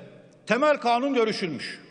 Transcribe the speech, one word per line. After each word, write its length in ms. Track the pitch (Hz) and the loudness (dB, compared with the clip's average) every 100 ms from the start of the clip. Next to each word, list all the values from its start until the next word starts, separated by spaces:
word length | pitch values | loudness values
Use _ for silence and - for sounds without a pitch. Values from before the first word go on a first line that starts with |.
| - - - - - | -20 -20 -20 -20 -2
temel 300 | 226 302 277 | 2 4 2
kanun 380 | 240 233 277 | 2 0 2
görüşülmüş. 680 | 254 220 - 180 123 - - - | 2 0 0 -4 -6 -10 -14 -18